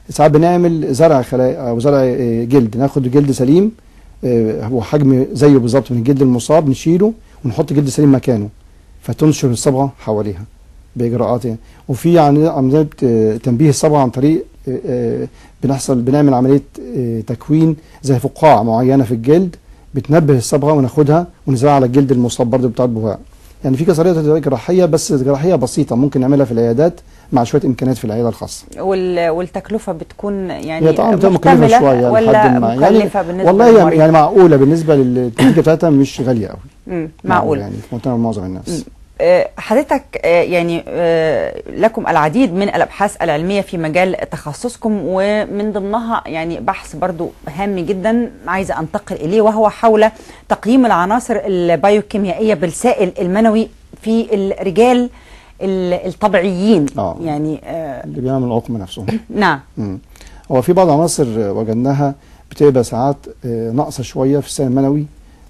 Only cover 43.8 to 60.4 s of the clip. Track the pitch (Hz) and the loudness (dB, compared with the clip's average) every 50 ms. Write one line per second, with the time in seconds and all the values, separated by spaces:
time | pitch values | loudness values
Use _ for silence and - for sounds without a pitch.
43.8 | 160 156 156 175 185 190 175 - - - - 143 - 147 143 - - 240 - - | -6 -4 -2 -2 -2 -2 -2 -6 -8 -10 -12 -12 -12 -12 -12 -10 -10 -12 -10 -8
44.8 | - 226 214 202 165 170 185 185 190 208 208 214 202 - 190 202 208 214 202 208 | -6 -4 -4 -4 -4 -4 -4 -2 -2 -2 -2 -4 -4 -6 -6 -6 -6 -6 -6 -6
45.8 | 190 196 208 240 233 226 226 202 - - 151 160 165 170 165 - 123 170 185 - | -6 -6 -6 -6 -6 -4 -6 -6 -6 -8 -8 -8 -8 -8 -8 -8 -6 -6 -8 -8
46.8 | - - - 151 175 185 175 160 - - - - - - 139 170 202 208 196 185 | -10 -16 -10 -8 -6 -6 -6 -6 -8 -10 -12 -14 -16 -14 -10 -8 -6 -4 -4 -4
47.8 | 165 190 208 185 180 220 226 240 240 - - 90 - 156 180 190 196 170 - 131 | -4 -4 -4 -4 -2 -2 0 -2 -2 -4 -8 -12 -10 -6 -6 -4 -4 -6 -6 -6
48.8 | 160 151 - 202 - - 190 - 147 160 196 220 208 214 214 220 220 208 - - | -8 -8 -8 -10 -8 -10 -10 -8 -4 -2 0 2 2 2 2 2 0 0 0 0
49.8 | - 233 220 214 214 220 220 - - - - - - - 208 - - 202 247 269 | 2 2 4 4 2 2 0 -4 -16 -20 -20 -14 -8 -6 -6 -4 -2 0 2 2
50.8 | 247 226 196 170 175 190 220 247 - - 233 208 - 196 190 180 175 170 170 156 | 2 2 2 0 0 0 -2 -2 -2 -4 -4 -4 -4 -4 -2 -2 0 0 0 2
51.8 | 196 202 208 208 202 - - 202 202 185 170 - 220 220 208 151 165 170 - - | 2 2 2 2 0 -2 -4 -4 -4 -4 -4 -2 -2 0 0 0 -2 -4 -4 -2
52.8 | - 247 233 - 202 180 - - 202 180 185 208 226 226 208 220 220 - - - | -2 0 0 0 0 -2 -2 -4 -4 -2 0 0 2 2 2 0 -2 -4 -8 -18
53.8 | - - - - - 220 226 226 226 - 220 202 190 196 - - 190 196 165 202 | -20 -20 -20 -10 -6 -2 -2 -2 -2 -2 -2 -2 -2 -4 -4 -4 -6 -2 0 2
54.8 | 233 254 247 247 247 247 - - - - - - - - - - - 196 190 185 | 4 4 4 2 0 -4 -6 -14 -20 -20 -20 -20 -20 -20 -14 -10 -6 -4 -4 -4
55.8 | 185 180 180 - - 185 160 - 208 208 185 190 180 202 180 175 196 220 226 170 | -2 -4 -4 -4 -4 -6 -4 -2 -2 0 0 0 0 -2 -2 0 2 2 2 2
56.8 | 147 135 - - 101 92 - - 170 160 147 147 151 156 151 - - - 131 165 | 2 0 -2 -4 -6 -6 -6 -6 -8 -6 -6 -6 -6 -6 -8 -8 -10 -12 -12 -10
57.8 | 160 147 131 120 - 151 147 147 123 131 135 131 127 120 113 117 - - 117 113 | -10 -10 -12 -12 -12 -12 -10 -8 -6 -4 -2 -2 -2 -2 -2 -4 -4 -4 -8 -10
58.8 | 92 90 - - - - 220 220 - - 226 208 208 180 185 135 - _ _ - | -10 -12 -14 -10 -6 -6 -6 -6 -6 -8 -4 -2 0 0 0 -2 -6 _ _ -10
59.8 | 110 98 92 90 - - - - - - - - | -8 -8 -10 -12 -14 -18 -20 -20 -20 -20 -20 -20